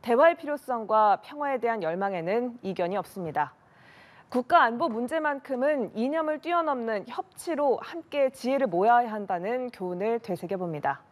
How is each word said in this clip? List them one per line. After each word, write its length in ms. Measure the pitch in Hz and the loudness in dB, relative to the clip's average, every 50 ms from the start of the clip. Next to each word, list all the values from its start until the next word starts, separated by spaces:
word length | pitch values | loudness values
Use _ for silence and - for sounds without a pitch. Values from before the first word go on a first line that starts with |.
대화의 340 | - 233 233 240 302 330 349 | 2 2 4 8 8 6 6
필요성과 840 | 330 311 285 294 285 - - 247 233 220 185 214 214 214 208 196 - | 4 -4 -6 -6 -6 -4 -6 -6 -6 -2 2 4 6 6 6 4 2
평화에 360 | - - 294 294 294 277 269 247 | 0 -14 -8 -6 -2 -2 -2 0
대한 240 | 233 240 226 220 | 0 -2 -2 0
열망에는 760 | 170 160 165 190 196 196 196 175 160 175 202 240 247 247 233 240 | -2 -2 -2 -2 -2 -2 -2 -2 -2 -2 -2 -2 -2 -4 -8 -8
이견이 340 | - 196 185 185 180 170 196 | -8 -6 -2 -2 -2 -2 -2
없습니다. 580 | 202 170 - - 196 180 160 135 151 147 135 - _ _ _ _ _ - - - - - - - - - _ | -4 -6 -6 -10 -8 -8 -4 -2 -2 -4 -4 -6 _ _ _ _ _ -20 -20 -20 -20 -20 -20 -20 -20 -18 _
국가 340 | - 247 247 - 359 339 | -4 -4 0 4 6 6
안보 260 | 269 233 233 240 339 320 | 6 6 2 0 -2 -2
문제만큼은 1080 | 220 226 247 240 311 320 311 302 285 277 - - 269 240 262 294 302 277 220 - - | -2 -4 -4 -2 -2 -2 -2 -2 -2 -4 -6 -6 -4 0 0 0 2 0 -2 -4 -2
이념을 440 | 214 233 262 302 330 311 302 302 302 | -2 -2 0 0 0 0 -2 -4 -4
뛰어넘는 680 | - 320 349 339 330 302 277 254 226 226 220 202 - 240 | -4 0 0 0 2 0 -2 -2 -2 -4 -4 -4 -6 -8
협치로 680 | - - 370 _ _ - - 349 320 269 294 277 226 - | -10 -10 -10 _ _ -12 -6 -4 -2 0 2 2 2 0
함께 480 | - - - 339 - _ - 294 269 262 | -2 -10 -12 -12 -12 _ 0 0 0 0
지혜를 380 | 262 - - 247 269 269 226 214 | 0 -4 -2 -2 0 0 0 0
모아야 420 | 170 175 196 226 240 240 240 226 | 2 4 4 6 6 6 4 2
한다는 600 | 214 214 202 185 190 175 175 208 240 254 254 247 | -4 -8 -4 -4 -6 -4 -2 -4 -4 -4 -4 -8
교훈을 500 | - - 185 180 180 180 202 226 233 233 | -8 -8 -6 -6 -4 -2 0 0 -2 -2
되새겨봅니다. 800 | 233 - 180 165 - 170 196 185 185 175 156 147 139 139 139 - _ _ | -2 -6 -6 -6 -4 -6 -4 -4 -4 -6 -4 -4 -4 -4 -4 -4 _ _